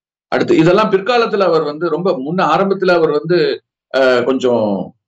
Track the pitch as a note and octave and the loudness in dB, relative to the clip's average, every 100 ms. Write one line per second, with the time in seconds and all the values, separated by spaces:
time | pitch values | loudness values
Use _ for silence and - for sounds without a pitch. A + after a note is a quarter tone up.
0 | _ _ _ C3 B2 D#3 D#3+ G3 G#3+ F#3+ | _ _ _ -4 2 2 4 2 2 0
1 | - A#3+ A3 G3+ F#3 D#3+ D3 D3+ E3+ D3+ | 0 0 0 0 0 0 -2 -4 -4 -2
2 | F#3 C#3 C#3 F#3 D#3 E3+ G3 F#3+ F#3 F3 | -2 -4 -4 -2 0 0 0 0 0 2
3 | D#3 D3 D#3+ F3 C#3+ B2 _ _ _ C3 | 2 0 0 0 0 -4 _ _ _ 0
4 | C3 B2 B2+ C3+ B2 A#2 G#2+ F#2+ - - | 2 2 0 0 0 0 0 -4 -6 -14